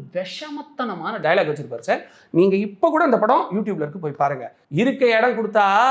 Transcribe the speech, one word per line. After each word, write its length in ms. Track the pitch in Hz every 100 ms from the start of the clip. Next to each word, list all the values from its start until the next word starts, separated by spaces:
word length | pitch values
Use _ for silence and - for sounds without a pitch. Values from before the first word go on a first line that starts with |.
| 135
விஷமத்தனமான 1040 | 175 190 - 302 294 285 - 233 175 170 220
டயலாக் 300 | 156 190 156
வச்சிருப்பாரு 300 | 143 123 117
சார். 260 | - 240 - - _
நீங்க 260 | 160 190 196
இப்ப 340 | 208 202 330
கூட 140 | 311
அந்த 160 | 320 214
படம் 280 | 214 302 - 202
YouTube-ல 200 | 208 165
இருக்கு, 240 | 147 185
போய் 120 | 156
பாருங்க. 440 | 131 143 135 117 - _
இருக்க 480 | 147 247 269 247 220
இடம் 280 | 247 220 214
கொடுத்தா 160 | 214 196 202 254